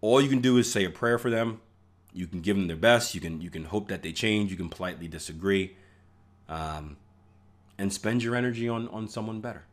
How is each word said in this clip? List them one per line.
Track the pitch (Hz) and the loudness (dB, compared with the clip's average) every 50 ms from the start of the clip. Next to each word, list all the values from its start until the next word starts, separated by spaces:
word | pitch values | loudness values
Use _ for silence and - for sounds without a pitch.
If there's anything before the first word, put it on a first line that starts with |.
All | - 110 120 135 | 4 6 6 6
you | 139 139 | 6 6
can | 135 131 | 4 4
do | 123 127 123 | 4 6 6
is | 123 120 120 | 6 6 4
say | - 107 98 | 2 0 0
a | 90 | 0
prayer | 82 - - 117 117 117 | -2 -2 0 2 2 2
for | - 127 | 2 0
them. | 117 113 113 113 110 110 _ _ _ _ _ _ _ _ _ _ - | 0 0 0 -2 -4 -8 _ _ _ _ _ _ _ _ _ _ -10
You | 90 90 | -10 -10
can | 82 82 90 | -8 -8 -4
give | 80 95 104 | 0 0 2
them | 98 95 85 | 2 2 0
their | 82 | -2
best. | 80 82 113 120 117 117 - - | 2 6 6 6 6 4 0 -6
You | 87 | -6
can, | 80 82 82 80 85 | -8 -6 -8 -8 -10
you | 90 | -10
can | - 82 80 | -10 -10 -10
hope | 80 95 107 101 - | -4 -4 -4 -2 -2
that | 98 90 - | -8 -6 -6
they | 82 82 | -6 -6
change. | - - 110 107 104 104 98 | 0 2 2 2 2 2 0
You | 95 | -2
can | 90 92 82 | -4 -6 -8
politely | - - 92 90 87 73 82 82 | -6 -6 -8 -8 -8 -8 -12 -10
disagree, | 80 82 - - 80 80 82 98 98 98 95 98 - - - - _ _ _ _ _ _ _ _ _ _ _ - | -10 -10 -12 -10 -12 -4 0 2 4 4 2 0 -6 -18 -20 -20 _ _ _ _ _ _ _ _ _ _ _ -10
um, | 80 80 80 78 78 76 76 76 73 - _ _ _ _ _ _ _ _ _ _ _ _ _ _ - - | -8 -6 -6 -6 -8 -8 -10 -12 -16 -18 _ _ _ _ _ _ _ _ _ _ _ _ _ _ -10 -4
and | 98 98 98 | -4 -4 -4
spend | - - 107 117 123 113 | -2 -2 0 0 0 0
your | 117 120 | 0 0
energy | 123 120 123 120 113 117 | 0 0 0 -2 -2 -2
on, | 117 117 117 113 120 | -2 -2 -4 -4 -6
on | - 107 110 | -8 -8 -10
someone | 107 - 120 107 110 110 110 107 | -8 -8 -8 -8 -6 -8 -8 -8
better. | 120 113 87 - _ | -10 -12 -12 -16 _